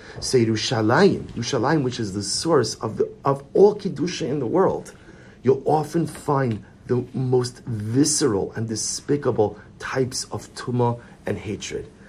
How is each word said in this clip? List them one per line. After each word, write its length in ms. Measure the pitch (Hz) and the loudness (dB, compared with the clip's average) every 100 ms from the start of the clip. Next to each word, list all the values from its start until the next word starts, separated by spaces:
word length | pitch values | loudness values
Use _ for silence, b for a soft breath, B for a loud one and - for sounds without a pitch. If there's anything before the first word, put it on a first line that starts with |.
| B B | B B
So 180 | - 127 | 2 4
Yerushalayim, 960 | 113 110 - 117 110 139 196 101 - | 4 2 0 0 4 6 6 4 -6
Yerushalayim, 500 | 113 117 127 127 160 | -8 -4 0 2 2
which 160 | 123 120 | 0 -2
is 140 | 104 | -6
the 100 | 101 | -4
source 540 | 95 - 165 151 117 - | -4 -4 2 2 2 -2
of 220 | 113 - | -6 -2
the, 100 | - - | -4 -2
of 180 | 139 139 - | -2 -2 0
all 220 | - 202 | 6 6
Kedusha 540 | 208 185 139 175 - 156 | 6 -4 -4 -4 -4 -4
in 100 | 147 | -2
the 80 | 117 | 0
world, 460 | 180 165 80 - - B B B B | 2 2 0 -8 -18 B B B B
you'll 200 | 123 135 | 2 2
often 420 | - 151 147 170 147 | 2 0 0 -2 -2
find 560 | - - 139 127 104 B B - | -4 -2 0 0 -2 B B -2
the 180 | 123 123 | -2 -2
most 500 | 135 127 127 120 - | -4 2 2 0 -6
visceral 880 | 127 107 107 131 156 - 143 98 - | -8 -6 0 2 2 2 2 0 -2
and 160 | - 113 | -4 -6
despicable 920 | 107 - - - 143 127 110 104 B B B | -4 -6 -6 -2 -2 0 2 0 B B B
types 420 | - 135 123 - - | -6 -2 -2 -4 -8
of 180 | 104 - | -10 -10
Tumah 460 | - - 123 120 120 B B 107 | -12 -4 0 0 -2 B B -6
and 100 | 104 | -6
hatred. 520 | 107 92 - - - - | -6 -8 -8 -10 -10 -18